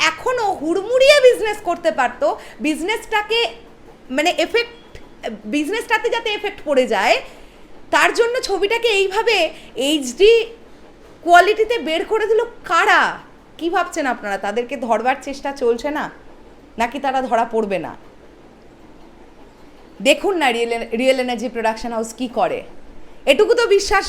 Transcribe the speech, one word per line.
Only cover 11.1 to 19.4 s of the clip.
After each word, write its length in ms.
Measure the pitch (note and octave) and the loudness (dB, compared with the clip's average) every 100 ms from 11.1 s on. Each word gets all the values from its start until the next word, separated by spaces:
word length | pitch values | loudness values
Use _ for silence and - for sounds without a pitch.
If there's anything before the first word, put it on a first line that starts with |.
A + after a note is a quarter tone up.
| - | -6
কোয়ালিটিতে 520 | E4 F4 F#4 G#4+ A4 A#4 D4 | 4 6 6 2 0 -2 -2
বের 160 | E4 - | -4 -2
করে 140 | G#4+ G#4 | -2 2
দিল 100 | A4 A#4 - - | 0 0 -6 -2
কারা? 320 | E4+ G4+ E4 G3+ - - - - - | 2 4 4 2 -2 -14 -20 -20 -8
কি 80 | E4 F#4 | -2 -2
ভাবছেন 300 | F4 E4 C#4+ | -2 -2 -4
আপনারা, 240 | A3+ G3+ G3 G3+ | -4 -6 -6 -4
তাদেরকে 300 | A3 A#3+ C4+ A3+ | -4 -4 -4 -2
ধরবার 280 | G#3+ B3 C4+ C#4+ | 0 0 -2 -6
চেষ্টা 220 | C4+ C#4 C#4 | -8 -8 -2
চলছে 280 | A#3+ A#3 D4 D4 | -2 0 -2 -4
না, 80 | F#3+ - - - - - - - | -6 -12 -20 -20 -20 -20 -12 -6
নাকি 160 | A#3+ C#4+ C#4 | -4 -4 -4
তারা 140 | C4 B3+ | -2 0
ধরা 160 | A3+ A#3 | 0 0
পড়বে 240 | A3+ G#3 F3+ C3+ | -2 -2 -4 -6
না? 60 | - - - - - - - - - - - - - - - | -14 -20 -20 -20 -20 -20 -20 -20 -20 -20 -20 -20 -20 -20 -20